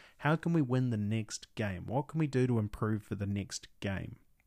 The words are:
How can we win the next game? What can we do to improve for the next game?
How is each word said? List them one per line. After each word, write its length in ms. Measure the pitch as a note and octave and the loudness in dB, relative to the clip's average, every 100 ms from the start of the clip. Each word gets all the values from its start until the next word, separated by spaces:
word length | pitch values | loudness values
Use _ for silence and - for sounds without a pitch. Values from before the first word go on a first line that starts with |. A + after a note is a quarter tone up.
| - - | -20 -2
How 180 | D3+ D#3+ | 0 2
can 160 | E3+ | 2
we 100 | E3 | 2
win 280 | B2 B2+ B2+ | 4 2 2
the 60 | G#2+ | 2
next 560 | G#2 A2+ G#2+ - - | 0 0 -2 -8 -10
game? 320 | - G#2 F#2 F2+ | -4 -4 -4 -2
What 220 | B2+ D3 | -2 -2
can 100 | D#3 | -2
we 80 | D3+ | 2
do 200 | C3 B2+ | 2 4
to 120 | A2+ | 2
improve 440 | G#2 - G#2+ G#2+ | 0 -2 0 -2
for 120 | - | -4
the 120 | G2+ G2+ | -4 -2
next 420 | G2+ F#2+ - - - | -2 -4 -10 -14 -6
game? 360 | G2+ F#2 - - _ _ | -4 -4 -6 -12 _ _